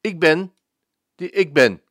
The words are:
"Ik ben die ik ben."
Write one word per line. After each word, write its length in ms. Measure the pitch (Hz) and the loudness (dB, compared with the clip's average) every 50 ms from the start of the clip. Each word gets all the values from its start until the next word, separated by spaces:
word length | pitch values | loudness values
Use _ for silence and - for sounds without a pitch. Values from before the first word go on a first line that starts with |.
"Ik 180 | - 220 190 165 | -8 -10 -6 0
ben 360 | 175 160 156 175 196 185 _ _ _ _ _ _ _ _ _ _ _ _ _ | 0 2 2 0 -4 -10 _ _ _ _ _ _ _ _ _ _ _ _ _
die 140 | _ 180 175 | _ -14 -8
ik 240 | - 190 190 151 143 | -4 -4 -4 0 2
ben." 300 | 147 131 113 95 - _ _ | 2 2 2 2 -4 _ _